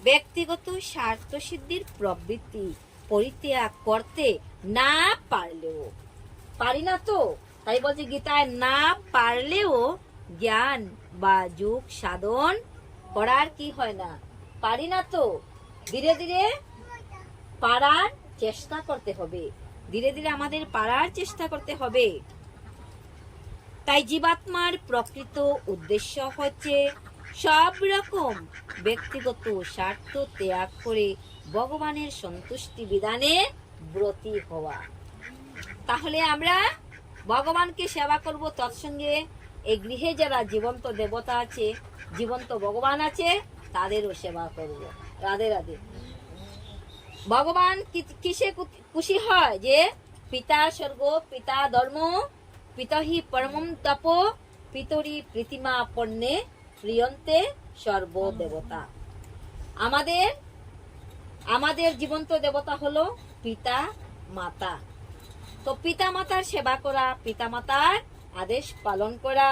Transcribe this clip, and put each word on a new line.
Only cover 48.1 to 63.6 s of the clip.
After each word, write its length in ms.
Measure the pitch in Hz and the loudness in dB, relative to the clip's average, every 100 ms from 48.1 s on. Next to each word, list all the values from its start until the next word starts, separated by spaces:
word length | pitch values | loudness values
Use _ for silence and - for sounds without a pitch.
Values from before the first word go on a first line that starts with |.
| - | -6
কিসে 300 | 359 359 392 | -4 0 -2
কু-, 140 | 359 359 - - | -2 -12 -12 -8
খুশি 240 | 320 330 392 | -6 0 0
হয়? 420 | 440 370 294 190 | 4 6 6 2
যে 320 | 226 277 359 - - - - | 4 6 6 2 -18 -20 -10
পিতা 420 | 262 247 302 311 | -10 2 4 4
স্বর্গ, 300 | 320 285 262 277 311 320 | 2 -8 0 2 2 -2
পিতা 400 | 262 233 269 277 | -12 -4 0 4
ধর্ম, 520 | 240 262 285 330 359 554 - - - - - | 4 2 2 0 0 -2 -8 -20 -20 -20 -12
পিতহি 460 | 254 302 311 330 | -2 0 2 -2
পরমম 540 | 320 254 269 294 330 320 | 0 -2 -2 -4 -6 -2
তপ, 220 | 285 285 330 339 403 453 - - - | 0 2 4 4 4 2 -16 -20 -14
পিতরি 500 | 262 269 302 302 302 - | -12 -2 -2 -2 -8 -8
প্রীতিমা 540 | 220 233 269 262 254 240 - | -8 -6 -6 -2 0 -2 -2
পণ্যে 480 | 226 220 240 320 480 - - - | -4 -2 -2 -2 -4 -14 -20 -12
প্রিয়ন্তে 580 | 208 226 240 277 - 320 453 571 - - | -2 2 2 0 4 4 4 -4 -18 -8
সর্বদেবতা। 1040 | 226 196 180 175 196 190 165 156 - 165 143 - - - - - - - - - | -2 0 0 -2 -2 -2 -6 -6 -8 -10 -12 -16 -16 -16 -18 -18 -16 -14 -14 -4
আমাদের, 500 | 226 277 294 349 403 571 - - - - - - - - - - - | 2 2 2 4 2 2 -12 -20 -20 -20 -20 -18 -18 -18 -18 -16 0
আমাদের 520 | 233 294 320 330 262 | 2 2 4 2 2
জীবন্ত 360 | 269 311 311 | -4 -4 0
দেবতা 420 | 320 285 277 285 285 | 0 2 0 -2 -2
হলো 420 | 285 302 349 480 - - | 0 2 0 -2 -14 -10
পিতা 340 | 233 220 | -8 -4